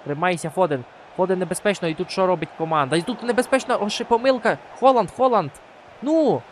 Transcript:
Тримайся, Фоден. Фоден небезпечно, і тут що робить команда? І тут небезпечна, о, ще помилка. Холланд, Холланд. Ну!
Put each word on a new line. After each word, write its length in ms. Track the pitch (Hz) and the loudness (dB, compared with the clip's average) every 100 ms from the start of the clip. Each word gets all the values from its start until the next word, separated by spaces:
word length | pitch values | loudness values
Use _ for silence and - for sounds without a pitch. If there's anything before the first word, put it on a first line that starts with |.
Тримайся, 460 | - 143 180 175 165 | -8 -4 -2 -2 -4
Фоден. 340 | 147 180 143 120 - - - | 0 0 0 -6 -18 -18 -4
Фоден 240 | 185 185 | 0 0
небезпечно, 480 | 180 180 208 196 170 | -2 -2 -2 -2 -4
і 60 | |
тут 180 | 156 185 | -4 -6
що 160 | - 185 | 0 0
робить 220 | 180 156 - | 0 -4 -6
команда? 380 | 165 156 135 160 | -2 0 2 0
І 60 | |
тут 220 | 170 240 | -2 -6
небезпечна, 540 | 240 240 247 262 262 240 | -2 -2 0 -2 0 -2
о, 120 | 208 | -2
ще 140 | - | -6
помилка. 540 | 247 226 254 262 220 151 - - | 0 0 2 0 0 -2 -6 2
Холланд, 320 | 254 254 196 | 4 4 0
Холланд. 400 | - 254 226 151 - - - - - | 2 2 2 0 -8 -20 -20 -20 -10
Ну! 400 | 247 320 294 143 - | 0 2 4 2 -2